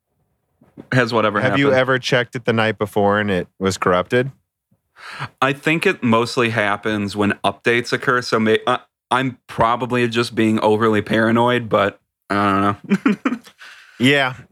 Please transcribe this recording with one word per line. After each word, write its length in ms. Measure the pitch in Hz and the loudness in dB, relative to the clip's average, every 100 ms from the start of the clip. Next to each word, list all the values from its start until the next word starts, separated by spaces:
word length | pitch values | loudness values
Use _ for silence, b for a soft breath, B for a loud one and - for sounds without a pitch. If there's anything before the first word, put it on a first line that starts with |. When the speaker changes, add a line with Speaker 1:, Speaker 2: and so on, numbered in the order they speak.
| _ _ _ _ _ _ _ - - | _ _ _ _ _ _ _ -18 -4
Speaker 1:
Has 200 | 131 113 | 0 2
whatever 280 | 113 107 101 | 2 2 0
Speaker 2:
Have 180 | 127 139 | 0 0
you 80 | 139 | 2
Speaker 1:
happened? 140 | 131 | 2
Speaker 2:
ever 180 | 131 127 | 2 0
checked 380 | - 127 120 127 | 0 -2 -2 -6
it 80 | |
the 80 | 123 | -2
night 260 | 113 110 101 | 0 0 -2
before 400 | 107 107 101 104 | -4 0 2 2
and 140 | 104 | 0
it 160 | 90 - - | -2 -4 -4
was 180 | 95 92 | -4 -2
corrupted? 520 | 95 90 90 123 135 - _ _ _ _ _ - B B 139 - | 0 0 0 -2 -2 -8 _ _ _ _ _ -20 B B -12 -4
Speaker 1:
I 100 | 131 | -4
think 340 | 143 156 160 196 | -2 -2 0 0
it 180 | - | 0
mostly 460 | 120 113 120 131 117 | 0 0 0 -2 -2
happens 640 | 113 104 104 113 104 101 104 | 0 -2 -2 -4 -4 -4 -2
when 160 | 101 - | -2 0
updates 500 | 98 - 120 120 - | -4 -2 0 0 0
occur. 300 | 123 135 123 | -4 0 -2
So 160 | - 113 | 0 0
may-, 220 | 110 110 | 2 2
uh, 140 | 120 123 _ _ - | 0 -4 _ _ -4
I'm 280 | 123 131 - - | -2 -2 -8 -10
probably 580 | - 113 120 123 123 120 | 0 0 0 -2 0 0
just 300 | 117 120 117 | 0 -2 0
being 240 | 110 110 | 0 2
overly 420 | 107 107 113 107 | 2 2 2 0
paranoid, 640 | 107 110 113 117 120 123 110 | 0 0 2 2 2 0 0
but 320 | 107 101 - _ _ - | 0 0 -4 _ _ -6
I 460 | 101 101 98 101 104 | -2 0 2 0 -2
don't 200 | - 196 247 190 | -2 0 0 -2
know. 160 | 233 233 | -4 -6
<laughs> 60 | - - B B B B | -12 -20 B B B B
Speaker 2:
Yeah, 360 | 131 143 131 107 - | 2 2 0 -6 -4